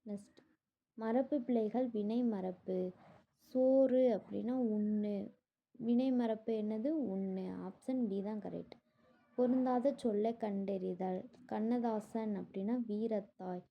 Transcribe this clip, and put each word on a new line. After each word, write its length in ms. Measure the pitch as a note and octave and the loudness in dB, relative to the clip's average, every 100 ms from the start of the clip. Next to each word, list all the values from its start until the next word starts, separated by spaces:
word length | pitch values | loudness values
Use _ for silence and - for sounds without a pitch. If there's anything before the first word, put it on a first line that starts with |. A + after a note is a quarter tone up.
| A3 | -10
நெக்ஸ்ட், 340 | G3+ - - _ _ _ _ _ - | -12 -12 -20 _ _ _ _ _ -8
மரபு 400 | A3 A#3 C4+ D4 | 0 2 2 0
பிழைகள் 500 | A#3+ A#3 A3 A3+ B3+ | 2 0 2 0 -2
வினை 280 | A3 G#3 A#3 | -2 -2 0
மரபு. 560 | A#3+ G3+ F#3 F3+ - F#3 F#3 - - - _ _ _ | 0 0 -4 -6 -4 -4 -4 -8 -20 -20 _ _ _
சோறு 480 | B3+ C4 C4+ C4 B3+ B3+ | 2 6 6 6 6 4
அப்படின்னா 440 | G#3 - G3+ G#3+ C4 A#3 G#3+ | 2 -2 -6 -2 -2 0 0
உண்ணு. 420 | G#3 G#3+ G#3 G3+ G#3 - _ _ _ - | 0 -2 -2 -4 -8 -14 _ _ _ -8
வினை 280 | A#3 A#3+ C4 | 0 2 4
மரபு 400 | B3 A#3 G#3+ A3 A3 | 2 2 0 0 0
என்னது? 280 | G#3+ A3 B3 D#4+ A3+ | 0 0 0 0 0
உண்ணு. 380 | F#3+ G3 F#3+ F#3 F3+ F3+ | -2 -2 -2 -4 -6 -10
ஆப்ஷன் 360 | - - C4 A3+ | -8 -4 0 0
டி 100 | G3 | 0
தான் 200 | G3 G#3+ | -4 -6
கரெக்ட். 320 | F#3 F3 E3+ - _ _ _ _ _ - | -6 -8 -10 -18 _ _ _ _ _ 0
பொருந்தாத 560 | B3 B3+ B3+ B3 C4 - | 2 4 2 2 2 0
சொல்லை 360 | A#3+ G#3 A3 A3+ | 0 2 0 0
கண்டறிதல். 840 | G#3+ G3 G3 G3 F#3 F3+ F#3 F#3 B3 - - | -4 -2 -2 -2 -4 -4 -2 -4 -6 -18 -8
கண்ணதாசன் 880 | G#3+ A3 A#3+ A#3 A3 G#3+ A3+ A3 G3+ | -2 0 0 0 -2 -4 -4 -2 -4
அப்படின்னா 380 | F3+ G3 G3 B3 A#3 | -4 -6 -2 -2 -2
வீரத்தாய். 760 | G#3 A3+ G#3+ G3+ _ F#3 F3+ F#3 | -2 0 -2 -4 _ -8 -8 -10